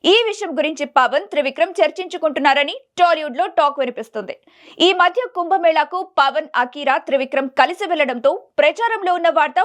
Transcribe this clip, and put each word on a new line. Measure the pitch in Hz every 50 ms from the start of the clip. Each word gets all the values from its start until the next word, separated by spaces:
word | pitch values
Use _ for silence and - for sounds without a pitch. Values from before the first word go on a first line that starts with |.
| - 311 381
ఈ | 453 480 440
విషయం | 403 - 415 349 294 254
గురించి | 294 302 311 269 285 285 _
పవన్, | 277 254 233 214 294 381 - -
త్రివిక్రమ్ | 294 285 269 262 - 320 381 359 -
చర్చించుకుంటున్నారని | 339 302 - - 370 370 381 359 330 311 269 320 269 285 277 285 285 294 370 539 _ _ _ -
టాలీవుడ్ | 349 339 339 311 311 294 240 269
లో | 359 392 339 -
టాక్ | 302 285 240 285 262
వినిపిస్తుంది. | 247 240 240 220 - _ 220 196 - - _ _ _ _ _ - - - - 330
ఈ | 359 392 370 349
మధ్య | 359 359 466 508 - _
కుంభమేళాకు | 370 349 339 381 381 339 330 320 320 302 311 349 370 381 - _ -
పవన్, | 277 277 262 302 302 302 - 240 247
అఖీరా, | 247 - 294 285 269 269 320 - -
త్రివిక్రమ్ | 262 277 269 262 - 269 269 262 _ -
కలిసి | 254 277 349 349 415 359 349
వెళ్లడంతో | 311 294 262 254 247 233 277 330 480 - _ _ -
ప్రచారంలో | 294 302 320 - 466 466 453 440 392 359 359 349
ఉన్న | 339 330 320 320
వార్త | 302 302 - 359 381